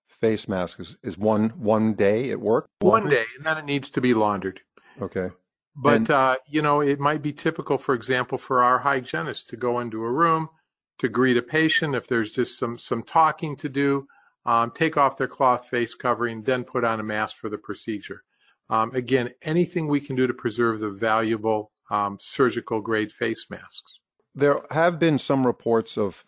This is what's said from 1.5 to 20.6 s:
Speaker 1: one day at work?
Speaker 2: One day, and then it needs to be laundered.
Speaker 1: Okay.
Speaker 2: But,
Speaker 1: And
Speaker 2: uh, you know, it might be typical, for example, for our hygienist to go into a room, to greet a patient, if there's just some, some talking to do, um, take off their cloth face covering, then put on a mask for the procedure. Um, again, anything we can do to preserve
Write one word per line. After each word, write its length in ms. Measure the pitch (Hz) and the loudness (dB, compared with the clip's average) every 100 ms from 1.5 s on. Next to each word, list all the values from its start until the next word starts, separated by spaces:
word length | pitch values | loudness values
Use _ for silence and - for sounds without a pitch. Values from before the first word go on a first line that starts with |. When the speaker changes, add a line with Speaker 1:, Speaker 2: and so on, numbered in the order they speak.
Speaker 1:
one 420 | 113 104 110 110 | 0 0 2 2
day 360 | 101 101 107 131 | 2 2 2 0
at 100 | 104 | -4
work? 260 | 101 104 - - | 0 0 -2 0
Speaker 2:
One 300 | - 220 208 | 4 4 4
day, 160 | 139 113 127 | 0 0 -6
and 80 | 156 | -4
then 120 | 156 | -4
it 80 | 147 | -2
needs 240 | 143 135 | -4 -2
to 100 | - | 0
be 120 | 123 | 2
laundered. 480 | 113 107 101 95 90 - _ _ - | 4 2 0 -4 -8 -14 _ _ -10
Speaker 1:
Okay. 280 | 101 98 92 - _ _ _ 147 | -6 -4 -4 -6 _ _ _ -2
Speaker 2:
But, 180 | 135 | 2
Speaker 1:
And 180 | 113 113 | 4 4
Speaker 2:
uh, 240 | 143 131 131 - | 4 4 0 -2
you 160 | 147 | -2
know, 200 | 151 147 | 2 2
it 180 | 143 139 | 2 2
might 220 | 143 151 | 0 -2
be 120 | 147 | -4
typical, 440 | 143 165 160 - 135 | -4 -4 -4 -2 -2
for 180 | - 127 | 0 -2
example, 420 | 113 127 127 135 | 0 -2 -2 -6
for 240 | - 131 | -2 2
our 180 | 123 123 | 4 4
hygienist 720 | 139 131 123 160 160 - - | 2 -2 -2 -6 -6 -8 -12
to 80 | 113 | -6
go 220 | 123 120 | -2 -2
into 240 | 120 110 | -4 -6
a 80 | 113 | -4
room, 380 | 135 170 160 160 _ _ _ _ - | 2 2 2 -2 _ _ _ _ -4
to 100 | 120 | -2
greet 260 | 120 131 120 | 2 4 4
a 60 | |
patient, 540 | 120 156 160 - 156 131 | 2 2 2 0 -2 -4
if 120 | - | -2
there's 240 | 120 107 | -2 -2
just 280 | - 120 - | -2 -4 -4
some, 180 | 120 117 | -6 -6
some 240 | - 117 | -6 -6
talking 540 | - 165 156 147 160 139 | 0 2 2 0 -6 -8
to 120 | 147 | -6
do, 400 | 131 139 139 139 _ _ _ - | -2 0 0 -4 _ _ _ 0
um, 240 | 117 117 | 0 0
take 260 | - 160 156 | 0 0 4
off 220 | 139 - | 2 2
their 100 | 127 | -6
cloth 400 | - 131 120 - | 0 2 2 0
face 280 | 123 117 - | -2 -2 -2
covering, 480 | 127 110 117 113 | -2 0 -2 -4
then 200 | 107 127 | -2 -2
put 200 | 120 127 | -2 -2
on 160 | 117 110 | 0 0
a 40 | |
mask 340 | 107 107 107 - | -2 -4 -4 -6
for 120 | 113 | -8
the 80 | 104 | -8
procedure. 640 | - 101 - 104 - 98 _ _ _ _ - | -8 -10 -6 -8 -8 -16 _ _ _ _ -4
Um, 240 | 113 113 | -2 0
again, 380 | 127 120 131 120 - | -2 -2 0 -2 -6
anything 460 | 160 160 175 170 156 | -2 0 0 -2 -2
we 120 | 143 | -2
can 160 | 143 131 | -2 0
do 120 | 127 | 0
to 60 | |
preserve 460 | 123 120 107 | -2 -4 0